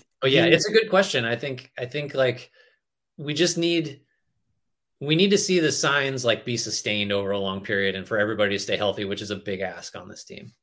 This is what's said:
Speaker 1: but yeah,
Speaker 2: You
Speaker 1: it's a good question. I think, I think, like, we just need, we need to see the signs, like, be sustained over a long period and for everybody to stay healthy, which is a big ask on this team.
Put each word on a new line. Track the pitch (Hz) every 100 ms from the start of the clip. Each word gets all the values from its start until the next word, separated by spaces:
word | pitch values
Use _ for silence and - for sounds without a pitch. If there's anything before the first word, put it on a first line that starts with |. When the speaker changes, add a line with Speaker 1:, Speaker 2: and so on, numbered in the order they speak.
| - -
Speaker 1:
but | 135
yeah, | 135 170
Speaker 2:
You |
Speaker 1:
it's | 160 208
a |
good | 220 220
question. | 190 196 139
I | 113 120
think, | 143 127 - -
I | 127
think, | 147 143
like, | 135 131 120 - _ _ _ _ _ _ -
we | 147
just | 151 175 170
need, | 170 170 151 131 _ _ _ _ _ _ _ _ _ -
we | 139
need | 160 196
to | 190
see | - 180
the | 156
signs, | 123 151 143 135 135
like, | 120 110
be | - 117
sustained | - - - 104 101
over | 101 98
a | 101
long | 98 95
period | 98 101 98
and | 95 92
for | 110
everybody | 104 104 104 98
to |
stay | - 101
healthy, | 101 98
which | 101 98
is | 107
a | 101
big | 107 95
ask | 92 85 -
on | 101 92
this | -
team. | - - - _